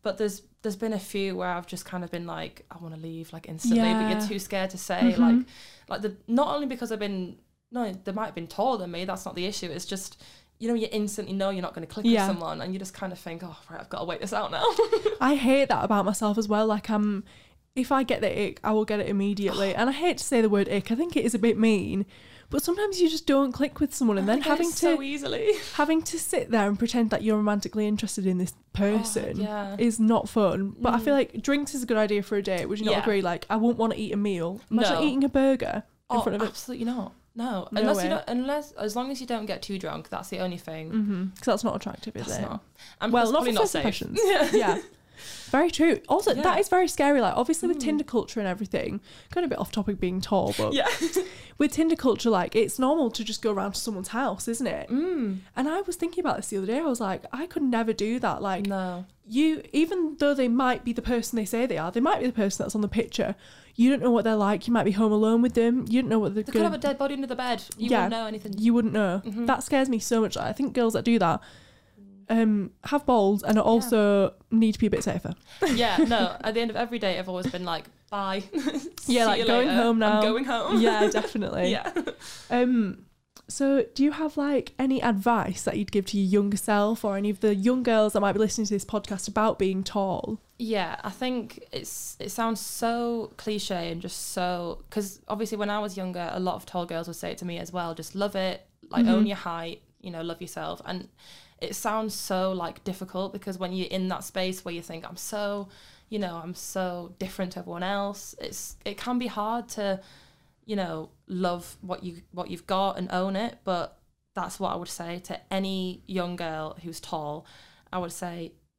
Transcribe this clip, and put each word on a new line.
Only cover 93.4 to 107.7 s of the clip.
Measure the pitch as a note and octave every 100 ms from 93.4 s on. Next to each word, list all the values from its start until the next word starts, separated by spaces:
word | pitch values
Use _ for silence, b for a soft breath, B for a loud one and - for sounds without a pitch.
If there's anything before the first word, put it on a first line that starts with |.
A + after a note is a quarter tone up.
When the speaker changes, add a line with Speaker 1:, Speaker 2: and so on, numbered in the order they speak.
| - G#3+ - F3+ E3+
Speaker 1:
and | E3+
just | F3+ - -
so, | - F3+ F3+ F3 - -
'cause | - G3+ - -
obviously | G#3 A3 G#3+
when | G#3
I | G#3
was | G#3 F#3+
younger, | F#3 F3+ E3+
a | F3+
lot | F#3
of | F#3
tall | - F3+ F3
girls | E3 E3+
would | E3
say | F3
it | D#3+
to |
me | F3+ E3+
as | F3
well, | F3 E3+
"Just | E3 D#3+
love | F#3+ G3+
it, | G3 F#3+ - _ _ -
like, | -
Speaker 2:
Mm-hmm. | A#3
Speaker 1:
own | A3 G#3+
your | G3
height, | F3+ E3+ E3 - _ _
you | F#3
know, | E3+
love | E3 E3
yourself." | F3 - D#3 E3+ -
And | F#3 F#3 _ B B B B
it | - G#3
sounds | A3+ G#3+ A3
so, | G#3 - F#3+ F#3+
like, | F#3 E3 -
difficult, | - F#3 F#3+ F#3 F#3+
because | G3+ G3 F#3
when | F3+
you're | F#3 F3+
in | F#3+ F#3
that | F3+
space | - F#3+ F#3 F#3
where | -
you | E3+
think, | E3+ E3 -
"I'm | F3
so, | - G#3 G#3 G3+ G3 B B B B
you | G#3+
know, | F#3+ E3+
I'm | E3
so | F3 - G3 F#3 F3 F3 F#3
different | F#3 - F#3
to | F#3
everyone | F3